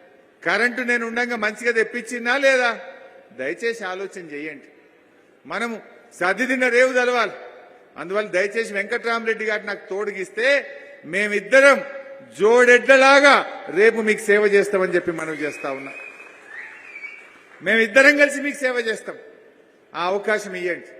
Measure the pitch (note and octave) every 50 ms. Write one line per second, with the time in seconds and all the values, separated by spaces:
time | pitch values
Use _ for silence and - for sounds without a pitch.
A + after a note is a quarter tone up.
0 | _ _ _ _ _ _ _ _ - E3 F3+ G3+ A3+ B3 A#3+ B3+ B3+ A#3 A#3+ A#3+
1 | A#3 A3+ A3+ A#3+ A#3+ A#3+ A#3+ A#3 G#3 G#3+ G#3+ A3 A#3+ A#3+ A#3 A3+ A3 A3 - A#3+
2 | A3+ - B3+ A#3+ A#3 A#3+ B3 C#4 C#4 C4+ C4+ B3+ B3 A#3+ A3 G3+ - - - -
3 | - - - - - _ - A#2+ B2+ C#3 F3 - A#3 A#3 A3+ A3+ G#3+ F#3 F#3 F#3
4 | G3 F#3+ F#3+ G3 F3 D#3+ D3 C#3+ D3+ D#3 D3+ C3+ - _ _ _ _ _ _ _
5 | _ _ _ _ _ _ _ _ _ - E3 G3 A#3 A#3 A3+ G3+ - - - -
6 | - _ - - F3 F3+ F#3+ F#3 B3+ B3 C4 B3+ B3+ B3 A#3 A#3+ B3+ C4 C4 B3+
7 | B3 A#3+ B3 A#3+ A3 F#3+ - - - - - - - - - _ _ _ _ -
8 | D3 E3+ F#3+ G#3 G#3+ G3+ D#3+ F3+ G3 G#3 G3+ A3+ A3+ G#3 G#3 G3 G3+ G3+ A#3 A#3
9 | A#3 A#3 A#3 A#3 A3+ A3+ A3+ F#3+ A3 G#3+ G#3+ G#3 G3+ G#3 G3+ - - - F#3+ G3
10 | G#3+ G#3 G3 F#3+ F#3 - - G#3+ A3+ C4 C#4+ C#4 B3 - - - - - - -
11 | - C#3+ D#3+ G3 G#3 G#3 G#3 G3+ G3 G#3 A#3+ C4+ C4+ C#4+ C4+ A3+ - - - -
12 | - - - - - - - - F#3 G#3+ A#3 B3 B3 A#3+ B3 A#3+ A#3 - C4+ C4
13 | C4 C4+ C#4 C#4 C#4+ C#4+ C4 G#3 D#3+ - - - - - C#3+ E3+ G#3 A3+ G#3+ A3+
14 | A3+ G#3+ G#3+ - - - G3+ G#3 G#3+ G#3 G3+ G3+ F#3+ G3+ - F#3+ F#3 F3+ F3 F3
15 | F3 F3 E3+ E3 D#3+ D#3+ D#3 D3 D3+ D3 C#3 - - D3 C3+ C3+ C3+ C#3 - -
16 | - - - - - - - - - - - - - - - - - - - -
17 | - - - - - - - - _ _ - - D3+ F3 G#3+ A3+ A3+ A3 G#3 C4+
18 | C4+ C#4+ D4 C#4+ D4 C#4+ C#4 C#4 C4 C#4+ C4+ - C4+ B3+ B3 B3 A#3 A3+ A3 F#3+
19 | - - E3 - - - - - _ - _ _ _ _ _ _ _ _ - D3+
20 | E3+ F3+ F#3+ G3+ G3+ G#3+ G#3+ G#3 G#3 G3 F#3 F3+ F3 F3+ E3+ D3 - - - -